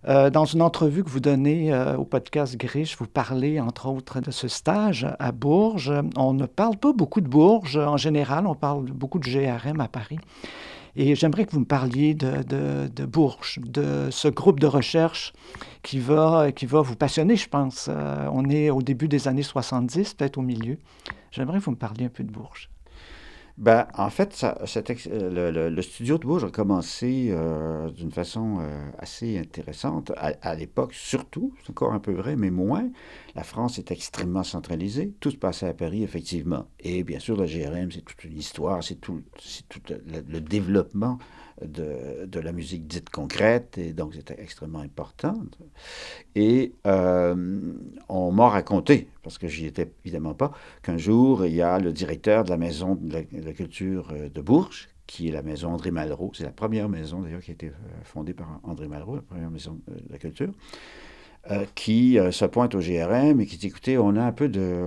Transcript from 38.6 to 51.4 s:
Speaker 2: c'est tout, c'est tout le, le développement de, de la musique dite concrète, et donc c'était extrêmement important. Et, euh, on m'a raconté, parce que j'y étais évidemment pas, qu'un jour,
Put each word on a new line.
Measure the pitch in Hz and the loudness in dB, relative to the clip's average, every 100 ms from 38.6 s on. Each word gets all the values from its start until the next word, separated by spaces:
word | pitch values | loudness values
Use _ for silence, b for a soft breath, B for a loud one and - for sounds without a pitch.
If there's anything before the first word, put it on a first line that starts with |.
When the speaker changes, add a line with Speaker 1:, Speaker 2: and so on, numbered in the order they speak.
| 78 92 | -4 -2
Speaker 2:
c'est | 80 80 | -6 -12
tout, | - 82 - - | -10 -10 -12 -20
c'est | - - - | -18 -18 -16
tout | - - | -20 -12
le, | 80 82 80 73 | -12 -10 -12 -8
le | 80 | -10
développement | 78 104 92 98 85 101 117 127 B B B - | -2 -2 4 2 2 -2 -2 -4 B B B -16
de, | 78 76 76 65 67 69 95 | -12 -8 -8 -8 -10 -10 -8
de | 92 | -8
la | 80 | -6
musique | 85 80 87 78 | -8 -8 -10 -8
dite | 87 - | -10 -10
concrète, | - 71 - 110 120 123 - | -8 -6 4 4 4 0 -8
et | 82 | -6
donc | 80 76 | -6 -6
c'était | 78 - - | -8 -14 -14
extrêmement | - - 78 - | -14 -14 -10 -10
important. | - - 71 - 151 220 - - - B B B B B - | -10 -12 -14 -6 -4 -4 -10 -16 -20 B B B B B -6
Et, | 104 107 123 123 - 101 | 2 6 6 2 -2 2
euh, | 95 90 90 87 90 90 98 85 78 - - - | 4 6 4 4 2 -2 -4 -6 -10 -14 -16 -6
on | 92 90 | -2 2
m'a | 98 120 | 6 6
raconté, | 101 - 95 82 131 - - | 6 2 0 6 4 4 -16
parce | 82 - | -16 -10
que | 85 | -8
j'y | 76 | -6
étais | 78 73 82 - | -8 -4 -6 -8
évidemment | - 82 78 | -10 -6 -6
pas, | 78 139 B B B | -2 -4 B B B
qu'un | - 85 | -6 -2
jour, | 90 113 131 117 | 4 6 6 6